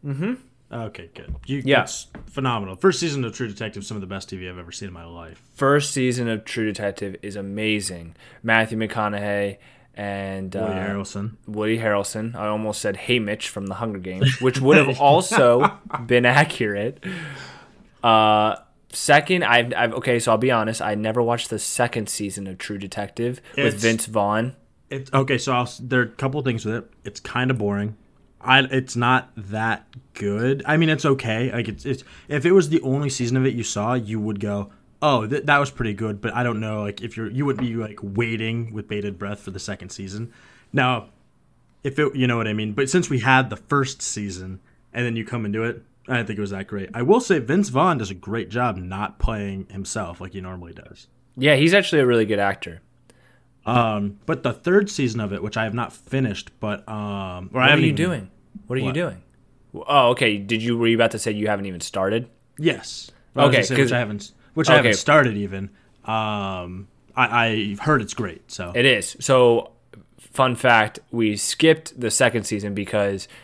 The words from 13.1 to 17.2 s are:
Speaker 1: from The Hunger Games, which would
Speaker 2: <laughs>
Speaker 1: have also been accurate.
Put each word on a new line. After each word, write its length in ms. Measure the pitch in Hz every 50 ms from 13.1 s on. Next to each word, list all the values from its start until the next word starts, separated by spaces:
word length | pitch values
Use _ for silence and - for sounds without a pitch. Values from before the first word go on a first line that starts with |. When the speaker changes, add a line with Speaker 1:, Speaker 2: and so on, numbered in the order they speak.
| 123 120 110 101 107 - - -
Speaker 1:
from 180 | - 107 98 98
The 80 | 92
Hunger 240 | - 117 110 104 95
Games, 400 | 90 92 92 92 117 131 131 -
which 200 | 131 127 127 135
would 160 | 131 135 175 185
Speaker 2:
<laughs> 100 | 143 135
Speaker 1:
have 120 | 131 131
also 760 | 143 139 120 107 185 - 226 214 131 120 120 123 147 208 - - - - - - 117 117
been 180 | 123 123 123
accurate. 800 | 120 123 143 156 - - - 120 107 101 101 107 123 - - - 190 185 170